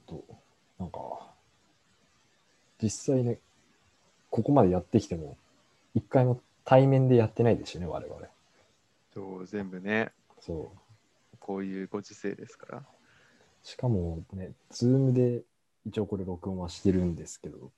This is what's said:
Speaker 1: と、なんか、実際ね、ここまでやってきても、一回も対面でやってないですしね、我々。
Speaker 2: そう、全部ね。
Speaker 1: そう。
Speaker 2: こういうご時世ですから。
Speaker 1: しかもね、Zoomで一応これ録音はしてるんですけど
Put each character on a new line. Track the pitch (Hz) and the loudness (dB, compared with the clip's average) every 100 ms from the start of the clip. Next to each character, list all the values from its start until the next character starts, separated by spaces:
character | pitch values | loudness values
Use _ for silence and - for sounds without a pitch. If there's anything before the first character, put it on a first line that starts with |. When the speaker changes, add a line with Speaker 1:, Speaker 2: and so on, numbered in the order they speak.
| - | -10
Speaker 1:
と、 | 82 - - _ _ _ - | -16 -16 -20 _ _ _ -12
な | 175 | -12
ん | |
か、 | - 65 - - _ _ _ _ _ _ _ _ _ _ _ _ _ _ - | -10 -12 -12 -14 _ _ _ _ _ _ _ _ _ _ _ _ _ _ -4
実 | 107 - - | -4 -4 0
際 | 131 | 0
ね、 | 120 113 _ _ _ _ _ _ _ _ - | 0 -4 _ _ _ _ _ _ _ _ -6
こ | - | -2
こ | 113 | 4
ま | 143 | 6
で | 95 | 6
や | 90 | 4
っ | |
て | - 113 | 2 0
き | - | 0
て | 85 | -8
も、 | 139 - _ _ _ _ _ | -10 -16 _ _ _ _ _
一 | - - | -6 0
回 | 139 | 2
も | 127 123 _ _ | 4 0 _ _
対 | - 131 135 | 4 6 6
面 | 135 131 | 4 6
で | 123 | 6
や | 107 | 4
っ | |
て | - | 2
な | 117 | 2
い | 101 | 2
で | - | -2
す | |
し | 82 | -10
ね、 | 87 | -8
我 | 76 - | -8 -10
々。 | - - _ _ _ _ _ _ _ _ | -16 -18 _ _ _ _ _ _ _ _
Speaker 2:
そ | 107 95 92 | -14 -12 -12
う、 | 92 | -8
全 | 104 95 | -8 -8
部 | 92 | -8
ね。 | 95 110 110 _ _ _ | -2 -2 -2 _ _ _
Speaker 1:
そ | - 82 67 | -10 -8 -8
う。 | 92 _ _ _ _ _ - | -16 _ _ _ _ _ -18
Speaker 2:
こ | - 98 | -8 -6
う | |
い | 98 95 | -6 -8
う | 95 | -8
ご | 104 | -8
時 | 98 | -10
世 | - 101 | -10 -8
で | - - | -8 -14
す | - | -20
か | - | -16
ら。 | 127 143 _ _ _ _ _ _ _ | -16 -16 _ _ _ _ _ _ _
Speaker 1:
し | - - | -20 -4
か | 127 | 0
も | 104 85 82 87 | 0 -2 -6 -10
ね、 | 95 92 - _ | -14 -14 -16 _
Zoom | - 120 135 135 | -2 2 4 4
で | 127 123 120 - _ _ _ 107 | 4 2 0 -8 _ _ _ -8
一 | 104 | -6
応 | 101 | -4
こ | 98 | -4
れ | |
録 | 95 87 98 | -6 -8 -6
音 | 92 | -6
は | 90 | -8
し | - | 0
て | 101 | 2
る | 92 | 2
ん | 90 | 2
で | 80 80 | -2 -10
す | - | -16
け | - | -16
ど | - - | -16 -20